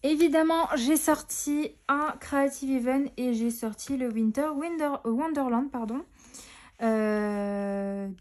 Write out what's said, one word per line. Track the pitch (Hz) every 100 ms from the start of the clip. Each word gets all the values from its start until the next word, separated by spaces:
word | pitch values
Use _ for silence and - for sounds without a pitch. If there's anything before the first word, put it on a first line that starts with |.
Évidemment, | 277 311 330 311 320 330 330 294
j'ai | 240 311
sorti | - 302 - - - 294 302 - -
un | 285 302 -
Creative | - 285 277 277 269
Even | 262 240 269 285 -
et | 247
j'ai | 226 233
sorti | 233 226 214 - 269
le | 254
Winter | 220 220 220 302
Wonder-, | 285 330 330 294 277 233
euh, |
Wonderland, | 226 320 294 262 233 277
pardon, | 247 220 247 349 _ - - - - - _
euh, | 226 220 214 214 208 208 202 202 202 202 196 196 196 190